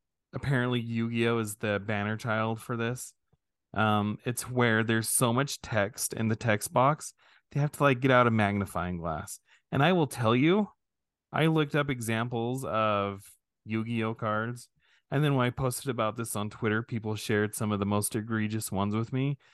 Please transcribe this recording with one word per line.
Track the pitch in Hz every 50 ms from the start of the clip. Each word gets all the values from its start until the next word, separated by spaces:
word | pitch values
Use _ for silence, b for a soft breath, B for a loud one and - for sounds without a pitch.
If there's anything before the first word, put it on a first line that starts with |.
| _ _ _ _ _ _ -
apparently | 135 - 135 143 127 120 123 123 120
Yu-Gi-Oh | 117 117 117 113 117 117 117 117 117 117 117 117
is | 110 104 101
the | - - 107 104 98
banner | 98 104 107 101 101 104 110
child | 107 - 117 107 110 110 113 113 113
for | - - 123
this. | 113 117 117 123 127 - - - _ _ _ _ _ _ _ _ _ _ _ -
Um, | 98 107 110 107 104 101 104 107 - -
it's | 127 117 - - -
where | 127 123 120 117 110 110 113
there's | 113 113 113 110 -
so | - - 135 117 117
much | 127 143 139 - - -
text | - 117 107 101 104 - - - - -
in | - 113 110
the | 113
text | 113 - 117 104 104 - - 175
box, | 127 127 139 151 - - - - b b b b b b b -
they | 143
have | 143 147 -
to, | - 143
like, | 139 135 120
get | 131 131
out | 127 123 123
a | 120 113
magnifying | 110 104 98 101 101 98 90 - 87 87 90 90 85
glass. | 82 85 80 76 98 - - - b b b b b b
And | - - 143
I | 170 190
will | 175 156 -
tell | - 123 120 110 117
you, | 127 139 160 185 214 208 - - _ _ _ _ _ _ _ _ _ _ _ -
I | 135 156
looked | 160 160 156 151 143 -
up | 147 147 143
examples | 135 123 113 110 113 113 117 123 123 117 113 120 127 131 135
of | 80 90 110 110 107 104 101 101 101 98 98 101 - - _ _ _ _ _ -
Yu-Gi-Oh | 107 110 110 113 117 120 113 110 110 113
cards. | - 120 110 107 107 110 117 123 123 - - _ _ _ _ _ _ _ - 143
And | 139 151
then | 147 143
when | 131 123
I | 123
posted | 120 - 135 127 120 - - 135
about | 120 120 110 107 107
this | 117 117 - -
on | 107 104 107
Twitter, | - - - 110 107 110 117
people | - 127 110 107 107 110
shared | 107 - - 113 104 107 104 -
some | - 117 104
of | 104 98
the | 101
most | 101 104 104 101 - -
egregious | 113 107 117 113 110 107 107 110 110 110 - -
ones | 95 101 104 101
with | 110 113 - 131
me. | 127 135 143 143 - b b